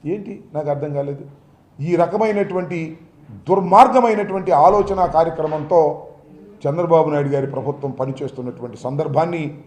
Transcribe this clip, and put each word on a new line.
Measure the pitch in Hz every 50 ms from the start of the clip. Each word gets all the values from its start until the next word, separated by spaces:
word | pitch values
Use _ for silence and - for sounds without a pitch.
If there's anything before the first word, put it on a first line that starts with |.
| -
ఏంటి | 147 185 214 196 - 196 - - - -
నాకు | 151 151 143
అర్థం | 143 139 151 151 143
కాలేదు. | 143 139 143 139 139 - - - _ _ _ _ _ _ _ _ -
ఈ | 139 170 175
రకమైనటువంటి | 165 170 170 180 214 226 220 208 202 196 202 180 185 180 175 180 170 160 156 160 - - - _ - - -
దుర్మార్గమైనటువంటి | - - - 156 190 196 180 170 185 214 262 247 226 262 240 233 220 208 202 - 190 190 170 180
ఆలోచన | 170 143 151 180 202 208 190 196 190 185 180
కార్యక్రమంతో | 160 - 160 165 165 - - 156 151 160 151 143 147 180 165 156 147 - - - - - - - - - - - - - - - 143
చంద్రబాబు | 147 170 175 160 165 160 156 151
నాయుడు | 151 147 143 139
గారి | 143 139 135
ప్రభుత్వం | 135 139 135 120 139 135 - - 139
పనిచేస్తున్నటువంటి | 127 - 131 135 135 - 143 127 - 131 123 123 123 - 120 117 107
సందర్భాన్ని | 113 - 127 139 143 160 147 131 147 160 170 175 165 151 139 - - -